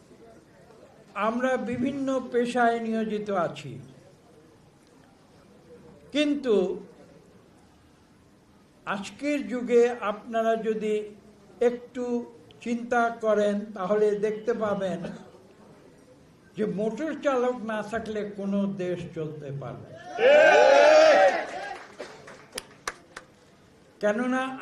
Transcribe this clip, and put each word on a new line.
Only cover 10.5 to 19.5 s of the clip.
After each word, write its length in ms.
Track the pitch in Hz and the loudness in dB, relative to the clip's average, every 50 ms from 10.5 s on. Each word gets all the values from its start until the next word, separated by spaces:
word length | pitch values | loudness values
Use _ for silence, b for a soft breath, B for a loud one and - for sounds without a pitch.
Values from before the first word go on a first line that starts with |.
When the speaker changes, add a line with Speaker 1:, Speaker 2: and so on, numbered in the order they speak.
| 226 214 - | 0 0 -2
Speaker 1:
যদি 260 | 226 220 - 208 214 214 214 208 - - - - - - - - - - - 240 240 | -4 -4 -2 -2 -2 -2 -2 -4 -8 -14 -20 -20 -20 -20 -20 -20 -20 -4 0 0 0
একটু 340 | 240 240 - - - 254 247 247 240 240 240 - - - - - - - - | 0 -2 -8 -14 -10 -8 -4 -4 -4 -4 -4 -8 -16 -20 -20 -20 -20 -12 -6
চিন্তা 400 | 233 240 233 233 - 247 240 233 233 233 233 220 | -6 -4 -4 -4 -2 0 0 0 0 -2 -2 0
করেন 320 | 220 208 208 208 208 202 208 202 - - | 2 2 2 2 2 0 -2 -6 -8 -8
তাহলে 320 | 190 185 175 214 214 214 214 202 202 202 | -6 -2 -2 0 2 2 2 0 0 -2
দেখতে 260 | 214 208 214 - 240 226 202 220 | -4 -4 -4 -4 -4 -4 -2 -2
পাবেন 360 | 208 202 190 190 185 175 - - - - - - - - - - - - - - - - - - - - - - - - - - - - _ _ - - | -2 -2 -2 -4 -4 -6 -6 -8 -10 -12 -14 -18 -20 -20 -20 -20 -20 -20 -20 -20 -20 -20 -20 -20 -20 -20 -20 -20 -20 -20 -20 -20 -20 -20 _ _ -14 -6
যে 80 | - 214 190 170 185 | -4 -4 -4 -2 -4
মোটর 320 | 214 220 226 214 311 320 285 - - | -4 -4 -4 -4 -6 -6 -6 -2 -2
চালক 300 | 285 269 247 240 247 247 247 208 220 | 0 0 2 0 0 -2 -4 -6 -6
না 80 | 220 214 208 - | -6 -6 -6 -6
থাকলে 300 | 233 226 226 - 220 208 202 202 - 196 | -8 -8 -6 -6 -6 -6 -8 -8 -8 -8
কোনো 200 | 196 196 196 202 196 190 - - | -6 -2 -2 0 -2 -2 -4 -4
দেশ 180 | 180 180 175 170 170 - - | -4 -4 -4 -6 -8 -10 -8
চলতে 320 | 165 156 151 151 151 147 139 | -8 -8 -8 -10 -12 -12 -10